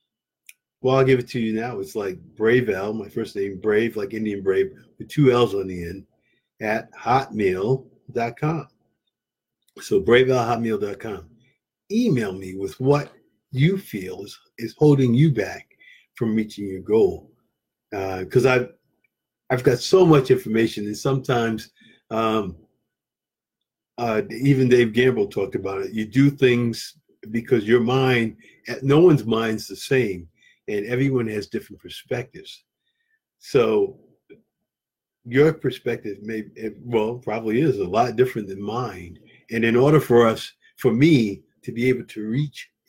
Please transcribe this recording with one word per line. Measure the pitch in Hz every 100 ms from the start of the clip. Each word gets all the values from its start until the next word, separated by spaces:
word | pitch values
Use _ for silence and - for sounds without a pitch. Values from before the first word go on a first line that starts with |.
| _ _ _ _ - _ _ _
well, | 131 131
I'll |
give | 131 127
it | 123
to | 127
you | 113
now. | 110 117 113
It's, | 98
like, | 110 98 90 85
Brave | - 110 123 113
Al, | 95 101
my | 110 101
first | 120 110 104
name, | 98 92
Brave, | 107 107 113 107
like | 98
Indian | 110 107 98
Brave, | 95 95 98 - _ _
with | -
two | - 135
L's | 120 117
on | 98 92
the | 90
end, | 85 92 - _ _ _ _ _
at | 110 110 -
hotmail | - 113 131 135 107 98 92 104 131 - _ -
dot | 117 117 -
com. | 151 160 - _ _ _ _ _ _ _ _ _ _ -
So | - 104
brave | 92 120 131
al | 131 117 117
hotmail | 117 107
dot | 104 98
com. | 113 95 82 _ _ _ _ _ _
Email | 220 247 131 104
me | 95 92 95
with | 98 -
what | 131 143 143 _ _ _ _
you | 127 156 196
feel | - - 92 -
is, | 101 - _ -
is | 117 -
holding | 151 139 127
you | 117 160
back | 113 92 - - _ - - _
from | - 113
reaching | 110 107 - 101
your | 95
goal. | 95 110 208 170 - _ _ _ _ _ _
Uh, | 104 95 92 95
'cause | 127 123
I've, | 127 - - _ _ _ _ _ _ _
I've | 127
got | 143 120
so | - 190 175
much | 151 131
information, | 131 110 110 113 - 104
and | 107
sometimes, | 139 135 127 120 117 110 - _ _ _ _
um, | 110 113 110 98 80 _ _ _ _ _ _ _ _ _ _ _ _ _ -
uh, | 117 107 101
even | 113 139 135 127
Dave | 123 113
Gamble | 107 127 113 101
talked | - 98 -
about | 95 98
it. | 95
You | 110 107
do | 113 143
things | 139 127 120 120 110 - - _ _ 110
because | 113 113 120 104
your | 120
mind, | 113 131 131 123 113 107 _ _ - 139
no | 135 147
one's | 180 151 113
mind's | 113 113 107 -
the | 98
same, | - 131 110 92 82 _ _ _ -
and | 104 104
everyone | 123 135 131 113
has | 107 98
different | 110 - 95
perspectives. | 90 - - 123 120 80 78 - _ _ _ _ _ _ _ _
So | - - 110 107 98 - _ _ _ - _ _ _ _ _ _ _ _ 120
your | 123 151
perspective | 156 139 - 123 117 107 101
may, | 107 110 104
it, | - 107 98
well, | 120 113 107 123
probably | 120 107 113 113
is | 156 110
a |
lot | 90 104 120 110
different | 127 117 98
than | 95
mine. | 101 117 123 90 87 87 _ _ _
And | 113
in | 113 117
order | 139 151
for | - 120 117
us, | 107 - - _ _
for | 127
me | 113 156 147 107 98 _ _
to | -
be | 113 127
able | 120
to | - - 107
reach | 123 151 - - _